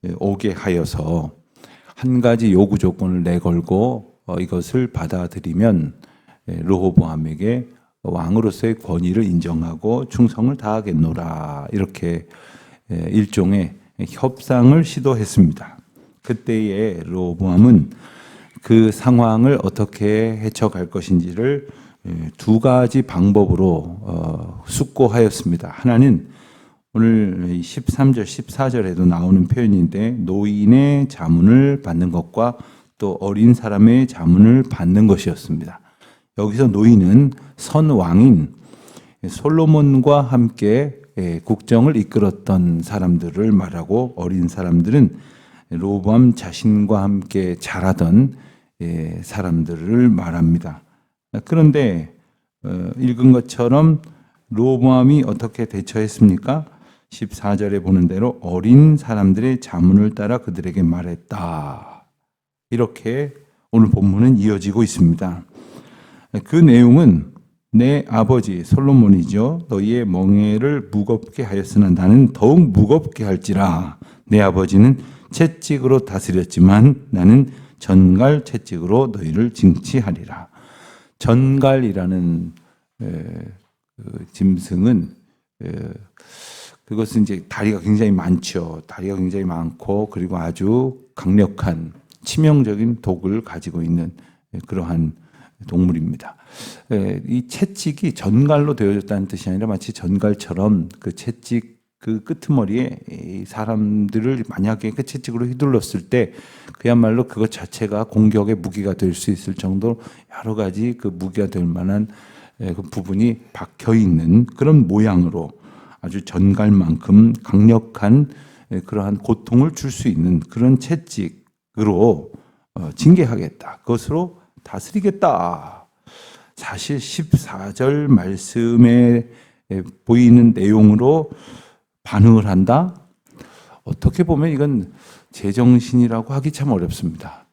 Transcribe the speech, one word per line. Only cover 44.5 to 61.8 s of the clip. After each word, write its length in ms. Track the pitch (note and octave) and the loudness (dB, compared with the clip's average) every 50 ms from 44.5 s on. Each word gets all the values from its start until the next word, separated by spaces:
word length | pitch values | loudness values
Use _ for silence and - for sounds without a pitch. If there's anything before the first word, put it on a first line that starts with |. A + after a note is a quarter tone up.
| - - F#2 F2+ E2+ E2+ E2+ G2 A#2 D3 C3 F#2+ - - - - _ _ _ _ _ _ _ _ | -4 -6 -4 0 2 2 2 2 4 4 4 2 2 -6 -20 -20 _ _ _ _ _ _ _ _
르호보암 640 | F2 E2 F2 G2 G2+ G2+ F#2 G2+ A2 A#2 B2+ B2 A2+ | -10 -8 -6 -4 -4 -4 -2 2 4 4 4 4 2
자신과 640 | - - F#2 E2+ - - A2 G#2+ G#2 G#2 G2 A2 G2+ | 0 -6 -14 -16 -4 -2 0 2 2 0 0 0 -2
함께 540 | G2 G2+ G2+ G2 F#2 - - G2 F#2 F2+ F2 | 0 -2 -2 -4 -4 -6 -6 -6 -4 -4 -6
자라던, 800 | E2+ - - - F2 F2 F#2+ F#2 F2 F2+ E2 F2 G#2+ C3 C3+ - - - - _ _ _ _ _ _ | -8 -10 -12 -10 -4 -2 -2 0 0 2 4 4 4 4 2 -2 -10 -20 -20 _ _ _ _ _ _
예, 380 | F2 E2+ E2+ E2 D#2+ D#2+ E2 E2+ F2 | -10 -8 -8 -8 -8 -8 -10 -12 -14
사람들을 840 | - - G#2 F#2 F#2 E2+ E2 E2 D#2 E2+ D#2+ E2 F#2 A2+ A#2+ B2 B2 | -12 -10 -8 -4 -4 -2 -2 -2 -4 -6 -10 -6 -2 0 4 4 4
말합니다. 760 | G#2+ F2+ F2 E2+ E2 E2+ E2 E2 E2+ E2+ - - D2+ - _ _ _ _ _ _ _ _ _ _ - G#2+ - | 2 2 -2 -6 -2 0 0 0 0 0 -2 -8 -16 -16 _ _ _ _ _ _ _ _ _ _ -12 -12 -6
그런데, 720 | - D#3+ E3 D#3+ D3+ C3+ D3 C#3 A2+ F#2 E2 D#2 D2+ _ _ _ _ _ _ _ _ _ _ - | -2 0 4 4 4 4 2 0 0 -2 -4 -8 -10 _ _ _ _ _ _ _ _ _ _ -12
어, 280 | G2 F#2 F2+ F2+ F2 E2 B2 | -10 -10 -8 -8 -10 -8 -4
읽은 320 | C3 B2+ B2 A2+ B2+ C3 | -4 -4 -2 4 4 6
것처럼 680 | B2+ B2 A#2+ - - B2 A#2+ A#2+ B2+ C#3+ D#3 D#3+ D#3+ D3+ - - - _ _ _ _ _ _ _ | 6 6 2 -4 -6 -2 0 2 4 4 4 4 2 0 -4 -12 -20 _ _ _ _ _ _ _
르호보암이 720 | A2 G#2 A#2+ C3 C3 B2+ A#2+ C3 C3 B2+ B2+ C3 D3 D3 C3 | -4 -2 0 0 0 2 2 4 4 6 6 4 4 4 2
어떻게 400 | - G#2+ B2 A#2 A2 - - A#2 | 0 -4 -6 -8 -10 -6 -8 -8
대처했습니까? 1000 | A2 - G2 F#2+ - - A2 G#2+ G#2+ - - A2+ G#2 F#2 F2 - - C3+ D#3+ D#3 - _ _ _ _ _ _ _ _ | -8 -6 -10 -10 -6 -4 -4 -4 -4 0 4 4 4 4 2 -2 -4 -4 -4 -6 -10 _ _ _ _ _ _ _ _
십사 460 | - - A2+ G2+ - - - G2+ G2+ | -14 -12 -12 -12 -12 -10 -6 -4 -4
절에 240 | G2 G#2 G2+ G2+ G2+ | -4 -4 -4 -4 -4
보는 280 | F2+ F#2+ F#2+ F#2 F2+ E2+ | -2 0 0 2 2 0
대로 300 | F2+ F#2+ A2 B2 - - | 0 -2 -4 -4 -4 -6
"어린 540 | - F2+ F2 F2+ F#2 A2 B2 C#3 D3+ D#3 D#3 | -10 -8 -6 -4 2 6 8 8 8 6 4
사람들의 640 | D3 - - A2+ G#2 G2+ F#2+ F#2+ F#2+ A2+ C3 C3 B2 | 2 -2 -4 -4 0 2 2 2 2 0 -2 -4 -4
자문을 540 | - - - F2 E2+ F2+ F#2+ G2+ G#2 G#2+ G#2+ | -8 -10 -4 0 2 4 4 4 4 2 -4
따라 240 | G#2+ G#2 G#2 A#2+ B2 | -6 -6 -6 -6 -6
그들에게 460 | - - F2+ F2 E2+ F#2 D#2+ G2 F2+ | -6 -10 -12 -10 -10 -8 -4 -2 -2
말했다." 1200 | E2 E2+ F2 E2+ F2 E2+ E2+ _ _ - - F2 E2+ E2 D#2 D2+ C#2+ C2 - | -2 -2 -4 -6 -10 -12 -12 _ _ -14 -12 -10 -10 -10 -10 -10 -12 -14 -16